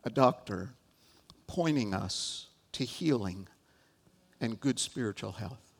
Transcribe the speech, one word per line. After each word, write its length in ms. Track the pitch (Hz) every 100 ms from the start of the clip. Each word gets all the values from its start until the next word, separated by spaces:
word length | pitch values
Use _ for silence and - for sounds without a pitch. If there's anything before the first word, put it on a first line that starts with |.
| 120
a 40 |
doctor 600 | 113 135 165 - 95 98 - _ _ _ - _ - -
pointing 460 | - 165 147 107
us 540 | 95 92 - - - - _ _
to 140 | - 127
healing 640 | - 170 127 98 92 95 - _ _ _ _ _ _ _ _
and 180 | 117 110
good 220 | 139 127
spiritual 540 | - - 117 98 104
health. 260 | 98 95 131 -